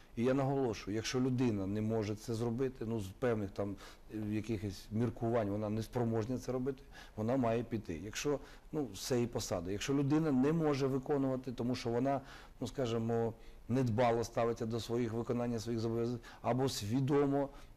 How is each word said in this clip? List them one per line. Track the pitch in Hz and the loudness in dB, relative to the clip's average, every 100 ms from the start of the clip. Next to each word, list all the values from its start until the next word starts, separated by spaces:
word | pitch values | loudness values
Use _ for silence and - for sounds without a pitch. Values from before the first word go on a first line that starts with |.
| - - | -12 0
І | |
я | 123 | 2
наголошую, | 135 135 139 131 101 - 107 | 4 2 2 2 0 -2 -2
якщо | 110 127 | -2 0
людина | 131 127 127 104 95 | 2 4 2 2 0
не | 104 | 0
може | 107 113 104 107 | 2 2 0 -2
це | - | -4
зробити, | 113 120 117 131 127 113 | -2 0 0 -2 -2 -4
ну, | 113 | -2
з | 95 | -4
певних | 98 127 110 98 | -2 0 2 0
там, | - 101 98 - - - | -2 -4 -4 -12 -18 -10
е, | 107 | -6
якихось | 107 107 107 110 101 95 - | -2 -2 -2 -2 -2 -6 -4
міркувань, | 107 120 110 117 117 101 | 0 0 0 0 2 0
вона | 104 107 | -2 -2
не | 107 | -2
спроможна | 107 123 117 113 107 127 | -4 -2 0 0 0 -4
це | - | -4
робити, | 127 131 131 - - - - | -2 -2 -4 -10 -18 -14 -4
вона | 110 135 | 0 2
має | 117 117 | 2 2
піти. | 120 113 - 80 | 0 -4 -4 -6
Якщо, | 101 - 147 143 - - - | -6 -4 -2 -2 -4 -18 -8
ну, | 156 127 95 | -4 -4 -6
з | - | 0
цієї | 123 117 | 2 2
посади. | 120 - 98 85 | -2 -2 -2 -2
Якщо | 104 - | -2 0
людина | 139 139 151 160 | 2 4 4 4
не | 127 135 | 4 4
може | 165 156 135 135 | 4 2 2 2
виконувати, | 131 127 143 135 131 131 | 0 0 2 2 0 -4
тому | 117 120 127 | -2 0 0
що | 120 | 0
вона, | 117 135 139 135 - - - | 2 2 0 -2 -14 -20 -8
ну, | 117 | -6
скажімо, | - 123 113 113 117 113 104 - - - | -2 0 0 2 2 2 -2 -12 -16 -2
недбало | 123 127 107 120 117 | 2 2 4 4 4
ставиться | 110 - 117 117 113 | 2 0 0 0 -2
до | 117 | -4
своїх, | 110 117 120 | -2 0 0
виконання | 110 117 120 120 117 | -2 -2 0 0 -2
своїх | 110 117 | -2 -2
зобов'язань, | 113 117 117 120 - - | 0 0 0 -2 -8 -6
або | 110 123 135 | 0 2 2
свідомо, | - 101 127 131 143 143 143 139 - - | 0 0 2 4 6 6 4 0 -6 -18